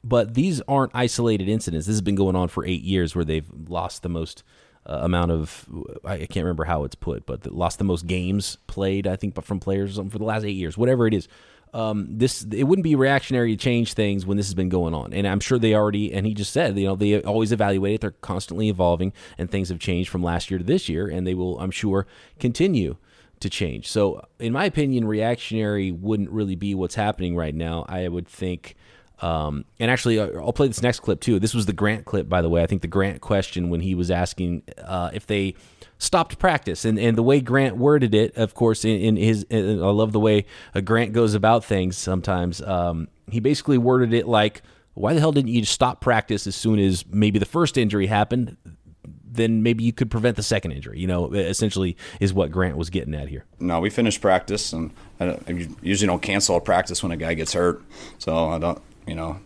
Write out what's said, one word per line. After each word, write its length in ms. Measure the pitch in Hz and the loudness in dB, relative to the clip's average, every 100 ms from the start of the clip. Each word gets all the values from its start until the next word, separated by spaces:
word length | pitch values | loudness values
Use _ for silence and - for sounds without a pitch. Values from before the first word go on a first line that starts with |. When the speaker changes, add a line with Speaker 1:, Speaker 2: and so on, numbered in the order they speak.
Speaker 1:
but 300 | 120 120 110 | 2 2 2
these 280 | 117 185 147 - | 2 2 0 0
aren't 240 | 139 131 | 0 0
isolated 540 | 123 123 - 117 107 92 | 0 -2 2 2 2 0
incidents. 400 | 110 101 80 85 | -2 -2 -4 0
This 80 | 107 | 0
has 40 | |
been 140 | 95 | 0
going 220 | 98 98 92 | 2 2 2
on 100 | 87 | 0
for 160 | - | -2
eight 180 | - 90 | -4 -4
years 340 | 87 95 85 90 | 0 0 0 0
where 80 | |
they've 260 | 80 80 80 - 80 | -2 -2 -4 -16 -8
lost 340 | 85 85 - | -6 -6 -8
the 60 | 87 | -6
most, 360 | 85 80 - _ _ _ _ - | -6 -6 -12 _ _ _ _ -10
uh, 140 | 73 | -4
amount 300 | 82 87 87 | 0 2 2
of, 340 | 82 78 - - 78 - - | 0 -2 -10 -16 -14 -14 -14
I, 100 | - | -10
I 40 | 92 | -8
can't 260 | 78 98 | -6 -4
remember 200 | 85 80 | -2 -4
how 200 | 80 80 | -2 -2
it's 100 | 69 | -4
put, 320 | - - 60 - | -8 -8 -8 -8
but 160 | 62 | -10
the, 100 | - | -10
lost 260 | - 85 - | -4 -4 -2
the 60 | |
most 220 | 98 87 85 | -2 -2 -2
games 520 | 92 90 101 98 - - | -4 -2 -2 -4 -10 -12
played, 400 | - 98 98 98 | -4 -2 -2 -2
I 80 | 95 | -4
think, 180 | 104 | -6
but 100 | - | -8
from 140 | - 98 | -8 -6
players 320 | 101 98 98 | -2 -2 -4
or 40 | |
something 180 | 101 98 | -6 -8
for 60 | 107 | -6
the 60 | |
last 200 | 107 110 | -4 -4
eight 120 | 104 95 | -4 -4
years, 220 | 85 90 | -6 0
whatever 280 | 120 131 113 | 2 4 4
it 40 | |
is. 160 | 104 - - - _ _ | 2 -2 -18 -20 _ _
Um, 420 | - 110 104 92 107 | -6 -4 -4 -6 0
this, 300 | 127 - 107 | 0 0 -6
it 100 | 107 | -2
wouldn't 220 | 139 196 | 2 2
be 100 | 160 | 4
reactionary 600 | 147 135 139 - 131 120 | 4 4 2 0 0 2
to 80 | 107 | 2
change 300 | 131 120 113 | 2 2 0
things 320 | - 104 98 | 0 0 0
when 120 | 92 101 | 0 -2
this 100 | 98 | 0
has 80 | |
been 160 | 92 92 | -2 0
going 240 | 90 85 | 2 0
on. 180 | 80 50 | -2 -4
And 140 | 90 101 | -2 0
I'm 140 | 101 | 0
sure 180 | - 123 | 0 2
they 160 | 113 | 4
already, 400 | 107 104 101 104 | 4 2 0 -2
and 120 | 90 104 | -2 -2
he 60 | |
just 200 | 104 101 | -2 -2
said, 260 | 160 160 98 | 0 0 2
you 80 | 98 | 0
know, 80 | |
they 260 | 98 104 104 | 2 2 2
always 280 | - 107 110 | 2 0 0
evaluate 440 | 110 101 95 98 110 | 2 2 2 0 -2
it. 40 | |
They're 100 | 104 | -4
constantly 560 | - - 95 - 85 107 | -10 -8 -6 -6 -2 -2
evolving, 440 | 92 87 85 95 - - - | 2 2 2 0 -4 -18 -10
and 140 | 87 | -6
things 180 | 98 90 | -4 -4
have 120 | 87 | -4
changed 280 | - 90 90 | -2 -2 -2
from 140 | 92 | -2
last 260 | 87 85 - | -2 -2 -4
year 100 | 95 | -4
to 60 | |
this 240 | 87 180 - | 0 -2 0
year, 200 | 80 98 | -4 -4
and 180 | 82 92 | -4 -4
they 80 | |
will, 240 | 92 90 87 | -2 -4 -4
I'm 140 | 95 | -6
sure, 340 | - 107 98 98 - - _ | -4 0 0 -2 -12 -20 _
continue 580 | 127 117 185 147 82 87 _ _ _ _ | -4 0 2 2 0 -4 _ _ _ _
to 100 | 101 | -8
change. 360 | - 90 57 - | -4 -4 -4 -4
So, 380 | 110 98 - - _ | 0 0 -2 -14 _
in 120 | 117 | -4
my 120 | 127 | -2
opinion, 420 | 190 156 143 127 110 | -2 0 0 2 0
reactionary 840 | 107 110 120 - 110 107 104 95 | 0 0 -2 -4 -2 0 0 -2
wouldn't 380 | 85 98 110 101 | -4 -2 -2 -2
really 260 | 107 101 92 | -2 -2 -2
be 180 | 101 | -2
what's 220 | 95 90 - | -2 -2 -2
happening 400 | 104 104 90 85 | -2 -2 -4 -2
right 180 | 78 | -4
now. 300 | 76 82 82 - | -4 -4 -6 -6
I 220 | 92 90 | -6 -4
would 180 | 87 87 | -6 -8
think, 480 | - 92 87 - - - - _ _ | -8 -6 -6 -10 -20 -20 -20 _ _
um, 460 | 85 80 76 73 - _ | -4 -2 -2 -6 -10 _
and 120 | 117 | -2
actually, 280 | 127 120 110 | 0 2 0
uh, 220 | 101 - | 0 -4
I'll 140 | 82 | -6
play 140 | - 139 | 0 0
this 140 | 110 | 2
next 180 | 123 123 | 0 0
clip, 200 | - 90 | -2 -2
too. 180 | - 101 | 2 2
This 160 | 110 | 2
was 120 | 120 101 | 0 -2
the 60 | |
Grant 320 | 90 101 107 - | 0 0 0 -4
clip, 220 | 104 - | -4 0
by 120 | 90 | 0
the 60 | 82 | 2
way. 140 | 85 | 2
I 40 | 85 | 2
think 160 | 95 | 0
the 60 | 85 | -2
Grant 320 | 98 95 82 | 0 0 -2
question 480 | - 101 98 90 87 | -2 0 0 -4 -2
when 120 | 87 | -2
he 140 | 92 | -2
was 160 | 90 87 | -2 0
asking, 520 | 87 90 - 90 87 - - | 0 0 -2 -4 -4 -8 -20
uh, 280 | - 92 87 | -8 -6 -4
if 140 | - - | -8 -4
they 280 | 104 95 - - _ - _ | -2 -2 -6 -20 _ -20 _
stopped 400 | - 175 165 - | 0 0 0 0
practice, 440 | 190 156 - 82 | 2 2 -2 -2
and, 140 | 113 107 | 0 2
and 180 | 117 110 | 4 4
the 60 | |
way 180 | 117 143 | 6 4
Grant 360 | 120 131 135 117 | 4 2 2 2
worded 360 | 135 151 120 | 4 4 6
it, 240 | 104 113 - | 4 2 2
of 180 | 110 | -2
course, 300 | - 120 110 | 2 2 2
in, 160 | 110 107 | 2 2
in 160 | 110 104 | 4 4
his, 280 | 110 110 | 4 2
in, 360 | 95 110 98 104 | 0 0 0 2
I 100 | 90 | 2
love 200 | 104 110 | 4 2
the 100 | 107 | 4
way, 240 | 107 104 - - - | 4 4 2 -12 -6
uh, 60 | 98 | -4
Grant 320 | 95 113 117 | 2 2 2
goes 220 | 113 113 | 2 4
about 300 | 104 107 117 | 4 6 4
things 320 | - 101 92 92 | 4 0 0 -2
sometimes. 640 | - 92 87 90 90 85 | -2 -2 0 0 0 -4
Um, 460 | - 92 87 82 78 _ - | -4 -2 0 -2 -6 _ -6
he 80 | 110 | 0
basically 400 | 113 147 - 131 | 2 0 2 4
worded 340 | 120 127 120 | 4 4 4
it 140 | 117 113 | 2 4
like, 360 | 110 104 - - _ _ | 2 2 -2 -20 _ _
"Why 200 | - 104 | -4 0
the 60 | 160 | 4
hell 120 | 156 | 4
didn't 180 | 143 127 | 4 2
you 100 | 117 | 2
just 120 | 104 | 0
stop 280 | - 127 - | 2 0 0
practice 480 | - 113 - 104 - | 2 2 2 -4 -4
as 80 | - | -2
soon 240 | 117 107 | 2 4
as 240 | 98 92 - | 4 2 -2
maybe 300 | 98 104 101 | 2 4 4
the 80 | 95 | 0
first 300 | 165 160 135 | 2 2 2
injury 320 | 110 104 95 | 2 2 2
happened? 480 | 104 107 123 120 - - 78 - - - - - | 2 2 0 -2 -8 -20 -20 -20 -20 -20 -20 -10
Then 320 | 117 113 113 | 0 2 4
maybe 220 | 113 113 | 2 2
you 80 | 117 | 0
could 180 | 113 120 | 0 -2
prevent 260 | 117 117 110 | 2 0 0
the 60 | |
second 260 | - 104 90 | 0 -2 -2
injury," 300 | 69 69 53 | -8 -10 -6
you 80 | 92 | -2
know, 260 | 90 78 | 0 0
e-, 60 | 98 | -2
essentially 560 | 87 101 110 95 92 85 - - | -2 0 -2 0 -2 -4 -12 -2
is 120 | 98 | 0
what 200 | 95 78 | 2 0
Grant 240 | 82 90 73 | 0 0 -2
was 140 | 82 | -4
getting 240 | 90 65 | -4 -4
at 140 | 76 71 | -6 -8
here. 160 | 76 - - | -12 -14 -8
Speaker 2:
No, 220 | 87 82 | -2 0
we 100 | 98 | 0
finished 300 | 107 117 - | 2 0 2
practice, 520 | 101 92 - 104 - | 4 4 2 -4 -4
and 200 | 82 80 - - - | -6 -8 -10 -20 -4
I 80 | 90 | -4
don't, 180 | - - | -4 -6
I 200 | 87 82 82 | -8 -8 -8
usually 240 | 87 98 101 | -2 2 2
don't 160 | 87 | 2
cancel 340 | - 98 98 87 | 0 0 2 2
a 40 | |
practice 420 | - 92 - 87 | 4 2 2 -4
when 80 | 92 | -4
a 60 | 82 | -4
guy 180 | 82 | -2
gets 200 | 82 80 | -2 -2
hurt. 280 | 87 87 80 - - - - | 2 2 0 -8 -20 -20 -10
So 320 | - 82 82 | -2 0 0
I 80 | 82 | 0
don't, 220 | 85 - - - | -2 -4 -10 -16
you 120 | - 82 | -12 -8
know 240 | 80 90 | -8 -10